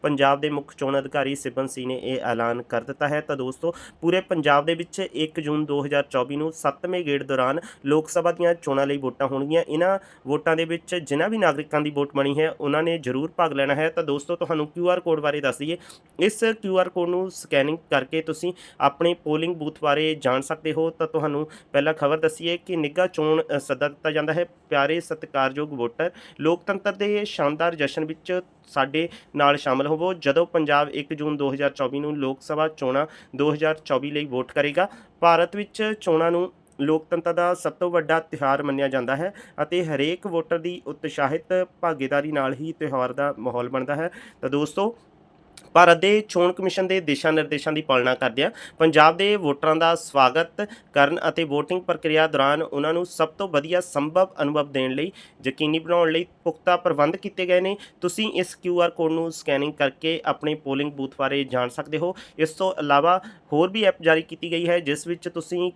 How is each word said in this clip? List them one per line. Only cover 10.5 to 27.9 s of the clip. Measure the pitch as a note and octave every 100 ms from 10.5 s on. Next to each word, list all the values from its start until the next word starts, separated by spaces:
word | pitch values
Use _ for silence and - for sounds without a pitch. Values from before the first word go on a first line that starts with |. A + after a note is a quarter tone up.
| D#3+
ਦੇ |
ਵਿੱਚ | E3 E3+ -
ਜਿਨ੍ਹਾਂ | F3+ D3 C#3+ F#3
ਵੀ | A3
ਨਾਗਰਿਕਾਂ | F3 C#3+ D3+ D3+
ਦੀ | D3
ਵੋਟ | C#3+ C#3+ C#3
ਬਣੀ | C#3 C#3+
ਹੈ, | D#3
ਉਹਨਾਂ | - D3 D3
ਨੇ | E3+ E3
ਜ਼ਰੂਰ | B2+ B2+ D#3+ -
ਭਾਗ | E3
ਲੈਣਾ | C#3 C#3
ਹੈ। | C#3+ D#3+
ਤਾਂ | E3
ਦੋਸਤੋ, | D#3 C#3+ C#3+ E3+
ਤੁਹਾਨੂੰ | D#3+ D#3+ D3+
ਕਿਊ | E3+ F3
ਆਰ | F3+
ਕੋਡ | F3 D#3
ਬਾਰੇ | D3 D3
ਦੱਸ | C#3 A#2+
ਦਈਏ। | D3 F3 - - _ -
ਇਸ | F#3+ A3 A3+ A3
ਕਿਊ | G3 F#3
ਆਰ | F#3
ਕੋਡ | F#3 E3+
ਨੂੰ | F3+ F#3+
ਸਕੈਨਿੰਗ | - - C#3+ C#3 E3 _
ਕਰਕੇ | C#3 C3 D#3+
ਤੁਸੀਂ | D#3+ D#3 F3 F3+ - -
ਆਪਣੇ | C#3 - E3+
ਪੋਲਿੰਗ | F3 D3+ D#3 E3 E3+
ਬੂਥ | D3+ D3+
ਬਾਰੇ | D3+ C#3+ D#3
ਜਾਣ | D3+ C3 B2+
ਸਕਦੇ | C3+ D#3 D#3
ਹੋ। | D#3 E3
ਤਾਂ | D#3+ D#3+
ਤੁਹਾਨੂੰ | D#3 D3+ C#3+ D#3 - _
ਪਹਿਲਾਂ | C#3 D3
ਖਬਰ | D#3 C#3+ D#3+
ਦੱਸੀਏ | D#3+ D#3 E3 F3
ਕਿ | - F3
ਨਿੱਘਾ | D3 D#3 F#3
ਚੋਣ, | F3 D#3 D#3+
ਅ, | D#3 D3
ਸੱਦਾ | - B2+ D3
ਦਿੱਤਾ | C#3+ D#3
ਜਾਂਦਾ | D3+ D3+
ਹੈ। | D#3
ਪਿਆਰੇ | F3 _ _ C#3+ C#3+ E3+
ਸਤਿਕਾਰਯੋਗ | E3 D#3 - C#3 C3+ C3+ D3+
ਵੋਟਰ, | C#3 A#2+ A#2 E3+ - - -
ਲੋਕਤੰਤਰ | D3 E3+ - F#3+ G3+
ਦੇ | G3 G#3 G#3
ਸ਼ਾਨਦਾਰ | G#3 - C#3+ D3+ E3+
ਜਸ਼ਨ | E3 C#3